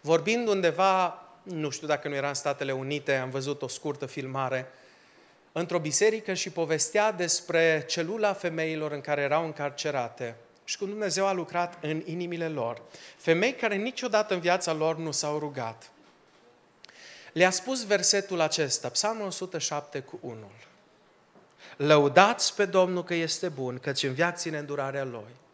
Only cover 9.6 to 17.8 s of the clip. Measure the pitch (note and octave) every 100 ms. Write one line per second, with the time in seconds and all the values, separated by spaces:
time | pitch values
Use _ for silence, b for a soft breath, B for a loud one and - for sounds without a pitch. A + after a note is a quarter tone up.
9.6 | C#3+ C#3 D#3 C#3+ A#2+ A#2 A#2+ A2+ - _
10.6 | - - G3 G#3 G#3 D#3+ G3 F#3+ D#3+ F3
11.6 | F3 F3 D3+ D#3 - E3 F3 E3+ E3 D3+
12.6 | A#2 A#2 - B B B - E3 A3 B3+
13.6 | A#3 G3+ A3 B3+ B3+ G#3 G#3+ F#3 E3+ F3+
14.6 | F3+ D#3 D#3 D#3+ D#3+ C#3 D3+ D3+ D3 C3+
15.6 | A2+ A2+ - _ - _ _ _ _ _
16.6 | _ _ - B B B B - F3+ F#3
17.6 | - C4